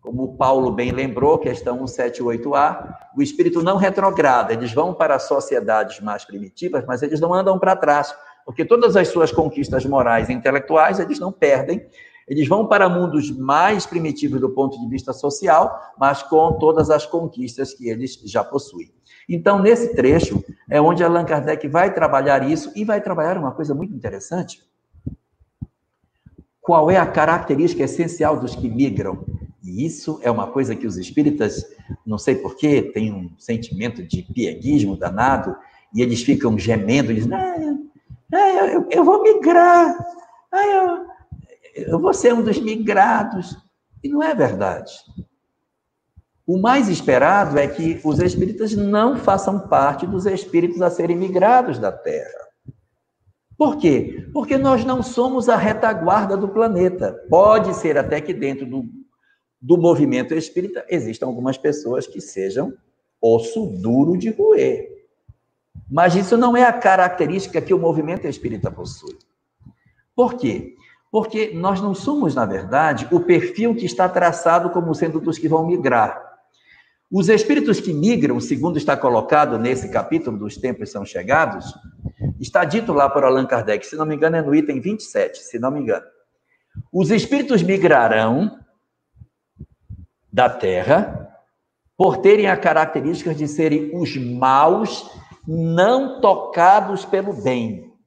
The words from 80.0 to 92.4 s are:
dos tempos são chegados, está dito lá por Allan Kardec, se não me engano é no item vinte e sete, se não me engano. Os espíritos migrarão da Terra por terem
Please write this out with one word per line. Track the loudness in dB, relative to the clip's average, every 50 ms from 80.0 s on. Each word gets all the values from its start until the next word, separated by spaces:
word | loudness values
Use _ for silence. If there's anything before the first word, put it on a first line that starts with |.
| -2 -2 -2 -2 -2 -4 -8 -6
dos | -8 -10 -12
tempos | -6 -6 -6 -6 -6 -10 -12 -10
são | -12 -12
chegados, | -10 -10 -12 -4 0 2 2 2 0 -4 -10 -12 -14 -16 -18 _ -20 -20 _ -14 -14 -12 _ -8 -8 -6 -6
está | -12 -2 0 0 0
dito | 2 0 -4 -2 0 2
lá | 2 2 2
por | 2 2 2
Allan | 4 2 2 0
Kardec, | 0 -2 -2 0 -2 -4 -4 -4
se | -10 -8
não | -6 -4
me | -4 -2
engano | 0 0 0 0
é | 0 0
no | 2 2
item | 2 2 0 -4 -6
vinte | -4 -6 -8 -8
e | -10
sete, | -6 -2 -2 -2 -2 -4 -12
se | -20 -12 -10 -6
não | -4 -4 -4
me | -4
engano. | -4 -4 -4 -4 -6 -14 _ _ _ _ _ _ _ _ _ _ _ _ _ -18 -18 _ -2
Os | -2 0 2
espíritos | 2 0 0 0 -2 -2 0 2 0 0 2
migrarão | 2 0 2 4 4 4 6 4 4 2 2 2 2 0 0 -2 -4 -6 -10 -20 _ _ _ _ _ _ _ _ _ _ _ -20 _ _ _ _ _ _ _ -20 _ _ _ _ _ -20 -20 -20 _ _ _ _ _ 0
da | 2 2 2
Terra | 2 0 -2 -2 -2 -2 2 2 2 2 2 0 -6 -12 -14 -14 _ -20 _ _ _ _ _ _ _ _ _ _ _
por | _ 2 2 2 4
terem | 6 6 6 6